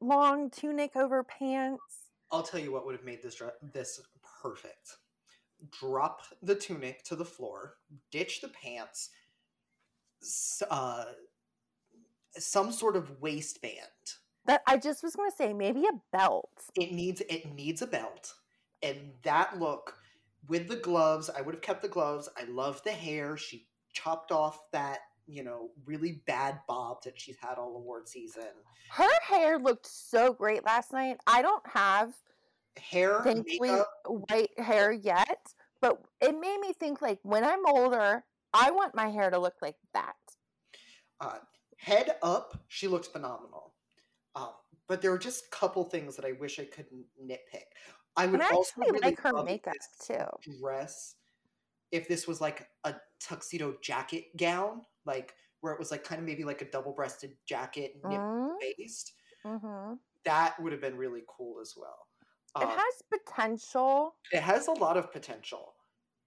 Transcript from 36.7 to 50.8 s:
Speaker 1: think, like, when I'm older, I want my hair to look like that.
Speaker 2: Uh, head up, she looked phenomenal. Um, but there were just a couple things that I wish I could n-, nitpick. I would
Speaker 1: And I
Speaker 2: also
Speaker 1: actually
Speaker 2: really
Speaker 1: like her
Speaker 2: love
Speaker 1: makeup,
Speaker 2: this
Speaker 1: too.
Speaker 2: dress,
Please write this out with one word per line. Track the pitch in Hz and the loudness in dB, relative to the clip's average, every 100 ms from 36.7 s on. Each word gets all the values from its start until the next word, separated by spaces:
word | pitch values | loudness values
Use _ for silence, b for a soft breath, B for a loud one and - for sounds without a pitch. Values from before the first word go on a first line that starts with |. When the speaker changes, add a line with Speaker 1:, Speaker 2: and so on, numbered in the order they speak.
Speaker 1:
think, | - 311 285 | -2 -2 -2
like, | 285 190 | -2 -2
when | 196 208 | 0 2
I'm | 247 370 370 | 4 4 6
older, | 277 254 240 208 226 - _ _ | 6 6 6 4 2 -2 _ _
I | 220 262 | 6 6
want | 359 392 | 6 2
my | - 214 | 0 -2
hair | 208 190 | 2 2
to | 180 | 4
look | 180 - | 0 -2
like | 151 - _ | -8 -10 _
that. | - - - - - _ _ _ b b b b _ | -6 -6 -10 -20 -20 _ _ _ b b b b _
Speaker 2:
Uh, | 135 110 - _ _ _ | -10 -10 -16 _ _ _
head | - 208 - - | 4 4 4 0
up, | 170 180 - - - | 2 2 -2 -14 -14
she | - 196 | -6 -2
looked | 180 175 | -2 -2
phenomenal. | 156 135 117 117 - - _ _ _ _ _ _ | -10 -10 -10 -14 -18 -20 _ _ _ _ _ _
Um, | 135 123 - _ _ _ | -12 -12 -14 _ _ _
but | 185 | 2
there | 190 | 2
were | 180 | 2
just | 240 247 - | -2 -8 -10
a | |
couple | - 185 190 | 0 0 2
things | 170 170 143 131 | -2 -4 -6 -8
that | |
I | 135 | -6
wish | 131 143 - | -6 -8 -8
I | 139 | -12
could | - 139 | -14 -18
n-, | 127 127 _ | -18 -20 _
nitpick. | 131 127 - - - - B B B - | -12 -12 -12 -18 -18 -20 B B B 2
I | 185 | 4
would | 190 | 6
Speaker 1:
And | |
I | 349 | 6
Speaker 2:
also | 185 - - | 6 4 2
Speaker 1:
actually | 240 | 2
Speaker 2:
really | 427 262 | 4 4
Speaker 1:
like | 339 | 4
her | 285 | 2
Speaker 2:
love | 226 | 2
Speaker 1:
makeup, | 156 208 - | 0 -4 -4
Speaker 2:
this | - - - - | -8 -10 -18 -6
Speaker 1:
too. | 120 - - | -4 -4 -8
Speaker 2:
dress, | - 139 135 135 | -14 -8 -6 -4